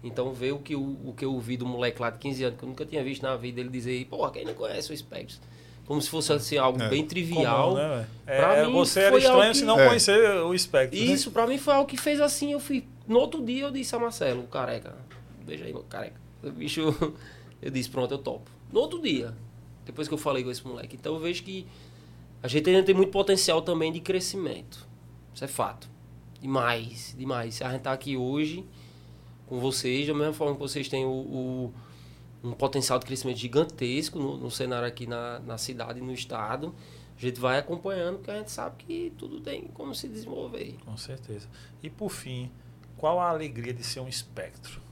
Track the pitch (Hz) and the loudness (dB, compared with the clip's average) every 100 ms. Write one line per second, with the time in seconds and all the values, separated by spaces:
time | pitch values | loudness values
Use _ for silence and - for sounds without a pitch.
0 | 123 117 127 127 131 143 143 147 139 135 | -8 -4 -4 -2 -4 -4 -4 -4 -4 -6
1 | 135 113 135 131 113 123 123 123 123 117 | -10 -6 -4 -4 -4 -4 -4 0 -2 0
2 | 117 117 143 131 127 117 123 131 156 156 | -4 -2 -6 -2 -2 -2 -10 -8 -6 -4
3 | 131 135 131 127 120 120 123 127 120 123 | -4 -4 -4 -4 -4 -6 -6 -6 -4 -4
4 | 131 - 131 - 107 110 110 - - - | -4 -4 -4 -2 -8 -6 -6 -6 -8 -10
5 | - - - - - - - - - 147 | -12 -14 -14 -16 -20 -20 -20 -20 -4 -4
6 | 147 160 151 147 - 147 131 127 110 135 | -2 -4 0 0 2 4 4 4 2 2
7 | 151 170 165 170 123 120 151 185 151 131 | 0 -2 -2 2 4 4 4 2 0 -2
8 | 113 - - 135 139 170 156 254 175 190 | -6 -10 -2 4 6 6 6 6 4 8
9 | 190 262 262 254 214 226 220 226 254 240 | 8 10 10 10 8 6 6 10 10 10
10 | - 208 220 190 170 180 - 139 131 165 | 8 8 8 6 2 2 4 4 4 4
11 | 233 277 277 220 233 269 285 277 277 262 | 4 4 2 2 2 2 4 4 4 0
12 | - 294 294 285 285 285 277 269 - - | 0 4 4 2 -2 -2 -2 -4 -4 -16
13 | - 226 285 320 233 254 285 269 254 233 | 4 4 4 0 -2 -2 -2 -4 -4 -2
14 | 233 226 143 123 120 143 123 117 - 131 | -2 0 0 0 -4 -4 -4 -4 -8 -16
15 | 127 - - - - 78 - 78 - - | -18 -20 -20 -18 -12 -10 -8 -10 -10 -10
16 | - - - - 147 156 151 - 156 139 | -10 -12 -20 -14 -12 -8 -6 0 0 2
17 | 160 - - - - - - 131 120 - | -2 -4 -18 -20 -20 -12 -4 -4 -2 -2
18 | 123 135 - 120 - - - 208 302 339 | -2 -2 -6 -8 -12 -20 -2 0 0 0
19 | 302 135 113 117 - - - - - 135 | -2 -2 -2 -10 -16 -18 -20 -20 -16 -8
20 | 147 151 151 135 127 123 131 123 - 123 | -4 -2 0 -2 -2 -6 -10 -12 -12 -10
21 | - 160 165 175 - 190 185 - - - | -6 -4 -4 -6 -8 -12 -12 -18 -20 -20
22 | - - - - 127 139 160 185 190 190 | -20 -20 -20 -10 -2 0 6 6 6 6
23 | 190 196 196 190 185 165 165 165 160 160 | 6 4 4 4 4 2 2 0 0 -2
24 | - 185 180 190 165 101 - - - - | -2 -2 -2 -4 -6 -6 -12 -18 -20 -20
25 | - - - - 135 - 101 - - - | -20 -20 -20 -12 -10 -2 -2 -4 -18 -20
26 | - - - - 135 135 120 117 113 117 | -20 -20 -20 -12 -2 2 2 0 -4 -12
27 | - 127 131 127 113 113 131 131 135 131 | -14 -10 -4 -4 -4 -6 -4 -4 -2 -4
28 | 139 131 123 143 151 175 185 - - - | -2 -2 -2 0 -2 -4 -12 -18 -20 -20
29 | - - - - - 127 131 131 131 127 | -20 -20 -20 -20 -10 -4 -2 -2 -2 0
30 | 147 147 151 151 151 143 143 147 135 135 | 0 0 -2 0 -2 -2 -6 -6 -4 -2
31 | 131 131 131 135 127 127 123 117 - - | -2 -4 -6 -6 -4 -4 -6 -8 -18 -20
32 | - - - - 120 117 135 139 127 127 | -20 -20 -20 -12 -10 -2 0 0 0 0
33 | - 135 131 117 120 127 160 - 123 135 | -2 -6 -4 -4 0 2 2 0 -2 -2
34 | 151 170 135 139 123 - 127 120 120 120 | -4 -4 -4 -4 -8 -4 -4 -2 -4 -6
35 | 120 120 120 120 120 117 - 123 117 123 | -8 -6 -8 -10 -10 -8 -8 -8 -8 -8
36 | 127 127 - 113 107 131 160 175 - - | -8 -8 -8 -6 -4 -4 -6 -10 -18 -20
37 | - - 127 123 127 131 143 170 190 190 | -20 -6 -6 -2 0 0 -2 -6 -4 -4
38 | 175 196 190 208 214 - - - - 339 | -4 -6 -8 -10 -8 -10 -10 -10 -10 -8
39 | 339 - - - 302 - - - 277 247 | -8 -10 -14 -12 -10 -10 -12 -14 -12 -10
40 | - 214 220 - 247 240 - - - 110 | -10 -12 -12 -10 -10 -10 -12 -14 -14 -14
41 | - 131 - 104 - - - - 151 - | -12 -14 -12 -14 -14 -20 -20 -16 -16 -8
42 | 208 - - 127 123 - - - - - | -8 -8 -10 -10 -10 -14 -20 -20 -20 -2
43 | 156 175 175 160 156 117 120 120 - - | 0 2 0 0 -4 -8 -8 -8 -8 -8
44 | 127 123 - - - - - - - | -8 -10 -10 -12 -12 -14 -16 -16 -18